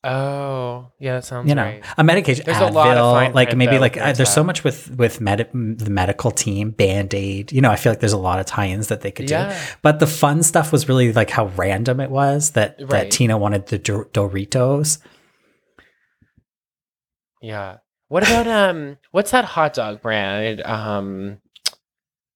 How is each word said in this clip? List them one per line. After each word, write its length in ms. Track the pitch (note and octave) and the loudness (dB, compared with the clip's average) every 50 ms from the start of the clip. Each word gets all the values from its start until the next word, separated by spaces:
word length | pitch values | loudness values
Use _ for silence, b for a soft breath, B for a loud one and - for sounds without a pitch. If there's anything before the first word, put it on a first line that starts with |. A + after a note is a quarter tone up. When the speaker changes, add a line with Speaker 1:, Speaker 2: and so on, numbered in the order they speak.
| - | -6
Speaker 1:
Oh, 880 | B2+ C3 C3+ C#3 C#3 C#3 C#3 C#3 C3+ C3+ C3 B2 A#2+ A#2+ B2 B2 - _ - | -6 -4 -4 -4 -4 -6 -6 -6 -6 -6 -6 -6 -8 -8 -12 -14 -18 _ -10
yeah, 160 | C#3 C3 B2+ | -6 -6 -6
that 100 | B2+ - | -6 -6
sounds 240 | - B2+ A#2+ B2 D3 | -8 -8 -2 0 0
Speaker 2:
You 60 | C#3+ | 2
know, 80 | C3+ G#2+ | 0 0
Speaker 1:
right. 180 | G#2+ G#2+ G#2 B B B | -4 -6 -12 B B B
Speaker 2:
a 60 | D#3 D#3 | 2 4
medication, 400 | D#3+ F3 G3+ D#3+ C#3+ B2 B2 - | 4 4 4 2 0 -2 -2 -2
Speaker 1:
There's 140 | E3 E3 F3+ | -2 0 2
a 60 | F#3+ | 2
lot 280 | - D#3+ D#3 D3+ D3+ B2 | 2 4 4 6 6 6
of 80 | A#2+ A#2+ | 6 6
Speaker 2:
Advil, 80 | A#2+ B2 | 6 6
Speaker 1:
fine 200 | B2 B2+ B2 B2 | 4 4 4 4
Speaker 2:
like, 140 | B2+ B2+ A#2+ | 2 2 4
Speaker 1:
print, 80 | A#2 | 4
Speaker 2:
maybe, 180 | B2+ B2 - - | 2 2 4 4
Speaker 1:
though, 60 | C3 | 4
Speaker 2:
like, 140 | C3 - - | 2 2 0
Speaker 1:
with 80 | A#2+ C3 | 0 -2
Speaker 2:
uh, 80 | D3 C3 | 0 2
there's 160 | B2 C3 - | 2 2 2
so 120 | - D3+ | 4 2
Speaker 1:
Nurtec. 40 | D#3+ | 2
Speaker 2:
much 180 | F#3 E3+ - - | 2 0 -2 -2
with, 260 | C3+ - - - - | -2 -4 -4 -10 -8
with 280 | B2+ B2 A#2+ G#2+ - - | -2 0 0 0 0 -2
med-, 300 | A2 G2 G2+ G#2+ A2+ - | -2 -2 -2 -2 -2 -4
the 380 | - B2 A2+ A2 A2+ A#2 G#2+ G#2 | -6 -6 -4 -4 -6 -6 -4 -2
medical 420 | G2+ F#2 F2+ F#2+ G2+ - - A2+ | 0 0 0 0 -2 -2 -2 -2
team, 400 | - - - G#2 G2 G2+ G#2 A2 | -2 -2 -2 -2 -2 -4 -4 -4
Band-Aid. 800 | A2 - G2+ F#2+ F#2+ G2+ G2 F#2 G2+ G2 G2 G2 G2 G2+ G2+ - | 0 2 2 2 2 0 -2 -2 -4 -4 -4 -4 -6 -6 -6 -2
You 80 | C#3 C3 | 2 2
know, 100 | C3 A2+ | 4 4
I 60 | G#2 | 4
feel 160 | - - A#2+ | 4 2 2
like 80 | G#2+ - | 2 2
there's 140 | A#2 G#2 G#2+ | 0 0 0
a 40 | |
lot 220 | F#2+ F#2 F2+ F2+ F#2+ | 0 0 -2 -2 -2
of 60 | F#2+ | -4
tie-ins 420 | - - G#2+ G2+ F#2+ F#2 G#2+ A2 | -4 -4 -4 -2 -2 -2 -4 -4
that 140 | - G#2+ - | -4 -6 -6
they 100 | - G2 | -6 -8
could 140 | - - C3+ | -8 -8 -6
do. 80 | C#3 D#3 | -4 -2
Speaker 1:
Yeah. 260 | E3+ F#3+ G3+ F#3+ E3 C#3 B B B | -2 -2 -4 -6 -8 -10 B B B
Speaker 2:
But 180 | B D3+ D3+ D#3 | B 4 4 4
the 80 | - | 2
fun 360 | D3+ - - D3+ C#3+ D3 D#3 D#3 | 0 2 2 2 2 4 4 2
stuff 280 | - - E3+ D3+ D#3 | 2 2 2 2 2
was 160 | D#3 C#3 D3+ | 2 0 2
really, 240 | C3+ C3 C3 B2 A#2 | 2 2 4 4 4
like, 180 | A2 A#2 G#2 - | 4 2 2 2
how 160 | - A#2+ G#2+ F#2+ F#2 | 0 -2 -2 -2 -2
random 420 | F#2 F#2 G2 F#2+ G2+ A#2 B2+ B2 C#3 | -2 -2 0 0 0 0 -2 -2 -2
it 100 | C3+ C3+ | -2 -4
was 420 | C3+ C#3 C#3+ C#3 C#3+ D3 D3+ - | 0 0 2 2 2 0 0 0
that, 260 | - A2+ G#2 - - - | 0 0 -2 -2 -4 -8
that 60 | C#3 C3+ | -6 -2
Speaker 1:
Right. 220 | C#3+ - F#2+ G2+ | -2 -2 -2 0
Speaker 2:
Tina 260 | - - B2 A2 A2 | 0 0 2 2 2
wanted 280 | G#2+ G2+ G#2 G#2 G2 - | 2 0 0 0 -2 -4
the 100 | - A2 | -4 -6
Dor-, 280 | F#2+ - A2 G2+ G#2 - - - | -4 -4 -4 -4 -4 -4 -4 -2
Doritos. 840 | G#2 G2+ F#2+ F#2+ G2 G2+ - - B2+ B2 C3+ C#3+ C#3+ D3+ D3+ - - b b b b b b b b b b b b b _ _ b b b b b b b b b b b b _ _ _ _ _ _ _ _ _ _ _ _ _ _ _ _ _ _ _ _ _ | -2 -2 0 -2 -6 -4 -2 0 0 2 2 2 0 0 -2 -4 -6 b b b b b b b b b b b b b _ _ b b b b b b b b b b b b _ _ _ _ _ _ _ _ _ _ _ _ _ _ _ _ _ _ _ _ _
Speaker 1:
Yeah. 360 | A#2 A2 G#2+ G#2 G2 F#2+ G2 - _ _ _ _ _ | -14 -12 -10 -10 -10 -12 -14 -18 _ _ _ _ _
What 160 | - D3 F3+ G#3+ | -4 -2 0 2
about, 240 | G#3+ A#3 A#3 A3+ | 2 2 2 2
um, 500 | A#3 A3+ G#3 G3 F#3 E3+ D#3 D3 C#3 C#3+ _ _ _ | 0 2 2 2 2 0 -2 -8 -12 -14 _ _ _
what's 200 | - F#3+ G3+ - | -2 -2 0 2
that 140 | B3+ B3+ A3 | 2 0 0
hot 280 | - - E3 D#3 D3 - | 0 0 0 0 0 0
dog 280 | B2+ A2 G#2+ G#2+ - | -2 -4 -4 -6 -6
brand? 600 | - A2+ A2 G#2 G2 G2 G2+ G#2+ A2 A2+ G#2+ G#2 - | -4 -2 -2 -2 -2 -2 -2 -2 -4 -4 -4 -6 -6
Um, 760 | - A2 A2 G#2+ G#2+ G2+ G2+ G2 G2 F#2+ F#2+ G2 G2 G2+ - _ _ _ _ - - - _ _ _ _ _ _ _ _ _ _ _ _ | -6 -6 -6 -4 -4 -4 -4 -4 -6 -8 -8 -10 -10 -12 -14 _ _ _ _ -10 -10 -10 _ _ _ _ _ _ _ _ _ _ _ _